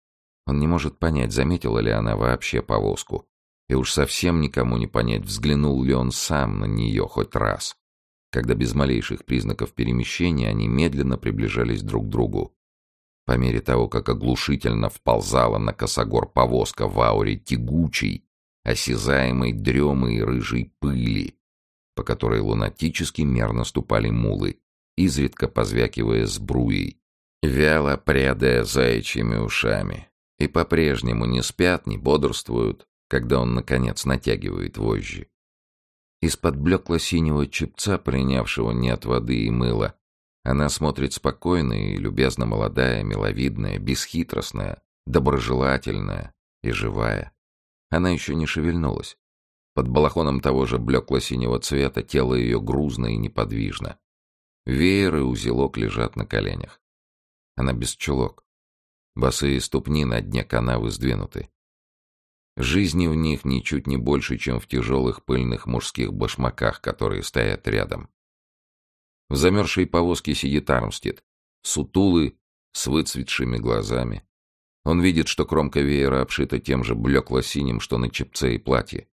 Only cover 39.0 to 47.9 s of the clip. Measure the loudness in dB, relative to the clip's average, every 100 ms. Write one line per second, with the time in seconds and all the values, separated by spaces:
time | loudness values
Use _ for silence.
39 | -2 -2 0 0 0 0 0 0 -2 -6
40 | _ _ _ _ -2 0 0 0 -2 0
41 | -4 -2 -4 -2 0 0 0 -2 -2 -4
42 | -4 0 0 0 -2 0 -2 0 0 0
43 | -2 -2 -2 -2 -2 -2 -4 -4 -4 -4
44 | -4 -4 -4 -4 -6 -6 -6 -8 _ _
45 | 0 2 4 2 2 0 2 0 -2 -4
46 | -4 -6 -10 -16 _ _ -4 -2 -2 -2
47 | -2 -2 -6 -14 _ _ _ _ _